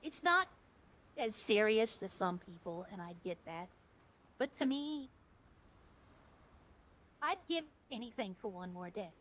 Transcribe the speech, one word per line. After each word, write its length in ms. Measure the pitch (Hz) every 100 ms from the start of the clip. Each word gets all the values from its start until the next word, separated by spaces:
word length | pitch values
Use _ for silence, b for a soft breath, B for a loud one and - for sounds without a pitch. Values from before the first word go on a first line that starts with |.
It's 200 | 311 -
not 260 | 349 349 370 - - - - - - -
as 160 | 233
serious 600 | 214 - 208 214 220 220 -
to 100 | 190
some 300 | - 185 180
people, 480 | - 170 - 170 185
and 80 | 196
I 120 | 175 175
get 140 | 180 170
that. 240 | - 165 180 - - - - - - -
But 160 | 269 -
to 80 | 269
me, 440 | 277 294 302 262 - - - - - - - - - - - - - - - - - - - - _
I'd 160 | 302 370 -
give 160 | 330 311 - _
anything 420 | 240 240 226 214 185
for 100 | 220
one 220 | 185 180
more 160 | 180 175
day. 200 | 180 185 -